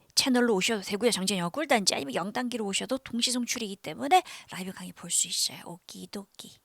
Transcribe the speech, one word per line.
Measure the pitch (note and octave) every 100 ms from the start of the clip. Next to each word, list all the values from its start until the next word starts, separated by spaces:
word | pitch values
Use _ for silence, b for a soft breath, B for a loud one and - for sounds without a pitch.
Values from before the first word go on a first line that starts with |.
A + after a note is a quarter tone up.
| _
채널로 | - C4+ B3 A#3+
오셔도 | F#3 F#3+ A3
되고요. | F#3 G3+ A#3
정재현 | F#3 F#3+ F#3+
영어 | F3
꿀단지 | C#4+ D4+ A#3+ F#3 -
아니면 | C#4
영단기로 | G3+ F#3+ A#3+ B3 A#3+
오셔도 | G3+ F#3+ F#3+ C4
동시 | - A#3 B3+
송출이기 | B3 A#3 - G#3 G3
때문에 | - E3 C#4 F4+ B B -
라이브 | F3 F#3
강의 | F#3 F3+
볼 | - E3+
수 | - F3
있어요. | - - - -
오키도키. | - - F#3+ F#3 G3+ G3 - - -